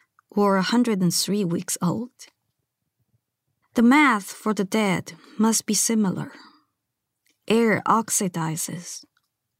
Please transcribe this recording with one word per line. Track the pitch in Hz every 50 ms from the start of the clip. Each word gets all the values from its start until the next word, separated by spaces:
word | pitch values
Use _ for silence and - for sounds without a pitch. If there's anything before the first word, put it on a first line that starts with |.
| _ _ _ _ _ _
or | - 202 202 202 196 190
a | 185 - 233
hundred | 240 240 233 214 185
and | 185 170 -
three | - - - 196 208 196
weeks | 165 170 - 175 - - -
old. | 180 170 208 220 247 247 _ - - - _ _ _ _ _ _ _ _ _ _ _ _ _ _ _ _ _ _ _ _ _ _ _ _ _ _ _ _ -
The | 247
math | 233 240 277 302 302 269 226 202 185 -
for | - - - 214 208
the | 208 196
dead | - - 220 214 196 175 180 - - - - - - - -
must | 214 226 220 - -
be | - 208
similar. | - - - 226 220 208 180 - - - - - - - - _ _ _ _ _ _ _ _ _ _ _ _ _ _ _ _ _ _ _
Air | - 214 233 233 220 190 - -
oxidizes, | - 208 226 226 - - - 208 180 - 170 160 160 156 160 - - - 175 170 - - - - _ _ _ _ _ _ _ _ _ _